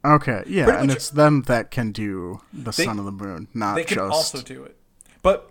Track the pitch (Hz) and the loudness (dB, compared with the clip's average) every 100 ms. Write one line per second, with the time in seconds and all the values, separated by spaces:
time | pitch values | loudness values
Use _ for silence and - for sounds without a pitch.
0 | 139 147 139 107 - 190 - - 139 131 | 6 4 4 -4 -2 2 4 4 0 0
1 | - 143 151 147 123 117 107 - 113 104 | -2 4 6 6 2 0 0 -4 -4 -4
2 | 104 95 87 101 _ 190 120 107 165 104 | -6 -6 -8 -10 _ -12 -6 -2 -2 -2
3 | 101 98 101 87 101 113 104 104 165 151 | -8 -8 -10 -10 -10 -4 -2 -2 -2 -2
4 | 95 160 156 139 - 131 135 _ _ _ | 0 0 -2 -6 -14 -16 -18 _ _ _
5 | - _ 185 196 - | -20 _ 2 2 2